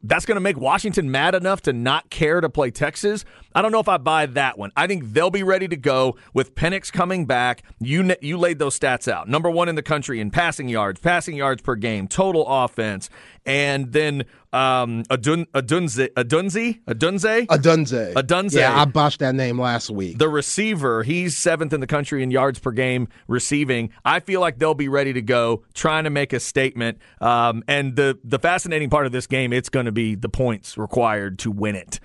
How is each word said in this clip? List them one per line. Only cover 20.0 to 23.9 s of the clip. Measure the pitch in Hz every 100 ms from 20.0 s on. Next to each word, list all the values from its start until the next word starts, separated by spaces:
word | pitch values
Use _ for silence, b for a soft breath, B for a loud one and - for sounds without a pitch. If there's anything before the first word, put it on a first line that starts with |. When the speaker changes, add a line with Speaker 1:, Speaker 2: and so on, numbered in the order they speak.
| 95 101
Speaker 1:
The | 156
receiver, | 147 139 - 214 202 139 113
he's | 113 170 180 -
seventh | 175 160 156
in | 147
the | 131
country | 151 143 143
in | 131
yards | 131 135 127
per | 135
game | 113 127 127 117 b -
receiving. | 120 - 147 143 123 113